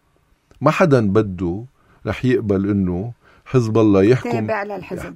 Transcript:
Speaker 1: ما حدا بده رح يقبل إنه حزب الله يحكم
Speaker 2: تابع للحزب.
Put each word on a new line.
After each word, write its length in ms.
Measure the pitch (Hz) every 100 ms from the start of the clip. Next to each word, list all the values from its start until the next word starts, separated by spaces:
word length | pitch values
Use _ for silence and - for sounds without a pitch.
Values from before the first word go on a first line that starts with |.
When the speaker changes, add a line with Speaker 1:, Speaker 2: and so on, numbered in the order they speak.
| _ _ _ _ _ -
Speaker 1:
ما 100 | 139
حدا 420 | - 185 131 107
بده 520 | 101 107 90 90 95 123 _ _ _ -
رح 180 | 98
يقبل 460 | 127 123 107 98 98
إنه 420 | 104 92 87 110 120 _ _
حزب 340 | - 131 113 113
الله 240 | 110 98
يحكم 280 | 98 131 240
Speaker 2:
تابع 320 | 240 107 214
للحزب. 520 | 202 196 - 185 175